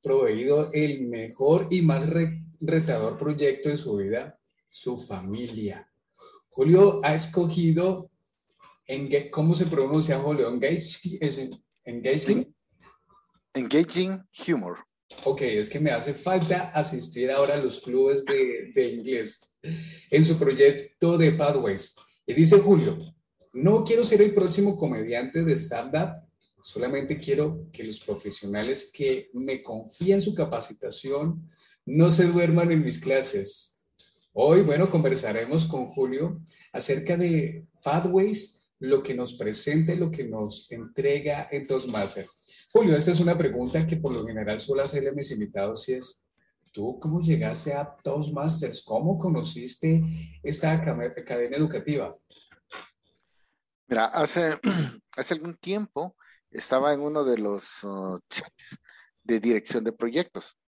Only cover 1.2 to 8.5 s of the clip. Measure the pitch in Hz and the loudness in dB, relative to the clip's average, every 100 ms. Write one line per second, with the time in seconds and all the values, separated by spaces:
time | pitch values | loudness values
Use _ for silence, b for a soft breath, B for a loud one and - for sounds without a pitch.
1.2 | 113 - 139 165 - 180 165 160 160 165 | -10 -2 4 4 2 2 4 2 0 0
2.2 | 165 - - - 156 165 - 117 110 107 | -2 -4 -12 -8 -2 0 0 -2 -4 -4
3.2 | 147 147 143 131 151 147 135 101 98 113 | -4 0 0 0 -2 -4 -4 -4 -2 -4
4.2 | 143 - _ _ _ - - 117 - 98 | -6 -18 _ _ _ -12 -10 -8 -10 -10
5.2 | 95 110 120 110 104 - - _ _ _ | -8 -8 -8 -8 -8 -8 -18 _ _ _
6.2 | B B _ - 135 180 196 - 147 156 | B B _ 0 6 10 8 6 0 0
7.2 | - - 170 180 165 160 180 185 - _ | -2 -2 0 2 2 4 2 -2 -8 _
8.2 | _ _ _ | _ _ _